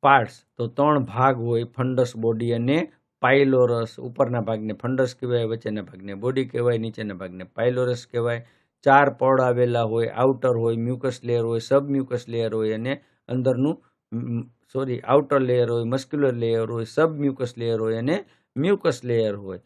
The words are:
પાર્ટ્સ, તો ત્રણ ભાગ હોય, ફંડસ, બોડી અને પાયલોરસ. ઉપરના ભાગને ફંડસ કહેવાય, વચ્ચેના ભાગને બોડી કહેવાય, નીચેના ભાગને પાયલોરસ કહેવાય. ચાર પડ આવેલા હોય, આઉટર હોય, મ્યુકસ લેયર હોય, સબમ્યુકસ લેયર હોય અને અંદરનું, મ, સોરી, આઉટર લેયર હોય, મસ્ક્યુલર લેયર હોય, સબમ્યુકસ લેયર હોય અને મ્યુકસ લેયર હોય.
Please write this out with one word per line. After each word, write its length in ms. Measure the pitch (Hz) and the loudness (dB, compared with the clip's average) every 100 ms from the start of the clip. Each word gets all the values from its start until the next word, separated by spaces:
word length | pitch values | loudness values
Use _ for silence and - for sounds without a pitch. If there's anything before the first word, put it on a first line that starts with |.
પાર્ટ્સ, 440 | 143 135 110 - _ _ | 6 6 4 -8 _ _
તો 100 | 120 | -8
ત્રણ 320 | 123 143 147 | 0 2 2
ભાગ 380 | 127 107 131 127 | 0 0 2 2
હોય, 260 | 117 117 | -2 -2
ફંડસ, 540 | 120 - 131 127 123 113 | -2 -4 -2 0 -2 0
બોડી 340 | 113 113 117 | -2 0 -2
અને 400 | 117 120 151 311 _ _ _ | -2 0 0 -2 _ _ _
પાયલોરસ. 760 | 123 135 139 131 123 120 110 - | 2 4 4 4 4 2 -4 -8
ઉપરના 420 | 127 120 135 123 | -14 -2 -2 0
ભાગને 320 | 107 113 110 | -2 -4 -6
ફંડસ 420 | 107 123 131 127 - | -6 -4 0 -2 -2
કહેવાય, 300 | 127 120 113 | -4 -2 -2
વચ્ચેના 360 | 113 113 107 | -4 -6 -8
ભાગને 320 | 95 92 98 | -10 -14 -14
બોડી 320 | 98 117 131 123 | -6 -4 -2 -4
કહેવાય, 320 | 117 120 117 | -2 0 0
નીચેના 360 | 113 107 107 | -2 -8 -8
ભાગને 300 | 92 92 92 | -8 -12 -12
પાયલોરસ 640 | 92 - 117 127 123 120 - | -16 -2 0 0 -2 -2 -6
કહેવાય. 400 | 120 120 117 120 _ _ _ | -4 -2 -4 -8 _ _ _
ચાર 260 | - 139 139 | 6 6 6
પડ 320 | 123 131 131 | 2 2 4
આવેલા 420 | 127 123 123 117 | 2 2 2 2
હોય, 240 | 113 113 113 | 0 0 -2
આઉટર 500 | 110 131 131 127 113 | 2 2 2 0 0
હોય, 180 | 117 117 | 0 0
મ્યુકસ 440 | 117 123 131 120 | -2 -2 -4 -6
લેયર 200 | 120 120 | -2 -2
હોય, 160 | 113 117 | 0 -4
સબમ્યુકસ 680 | 113 139 143 139 131 123 120 | 2 2 2 -2 -2 -6 -6
લેયર 240 | 117 113 | -4 -2
હોય 200 | 110 110 | 0 -2
અને 280 | 110 120 139 _ _ - | -2 -4 -6 _ _ -8
અંદરનું, 560 | 127 127 127 139 165 _ _ _ | -2 0 2 0 -2 _ _ _
મ, 280 | 113 123 117 | -8 -6 -6
સોરી, 580 | 113 _ _ 131 135 123 | -8 _ _ -6 -4 -6
આઉટર 400 | - 139 143 143 | 2 2 4 0
લેયર 300 | 127 123 117 | 2 2 2
હોય, 140 | 117 | 0
મસ્ક્યુલર 500 | 117 131 135 151 139 | -2 -4 -4 -2 0
લેયર 380 | 120 117 113 113 | 0 0 0 -2
હોય, 120 | 117 | -4
સબમ્યુકસ 680 | 110 - 160 151 139 135 123 - | -4 0 0 2 -2 -2 -6 -4
લેયર 220 | 117 113 | -4 -2
હોય 160 | 110 113 | -2 -2
અને 300 | 117 - - _ _ - | -2 -4 -6 _ _ -4
મ્યુકસ 440 | 160 202 170 131 | 0 0 0 -4
લેયર 320 | 123 117 110 101 | -2 0 0 -2
હોય. 240 | 98 92 | -8 -14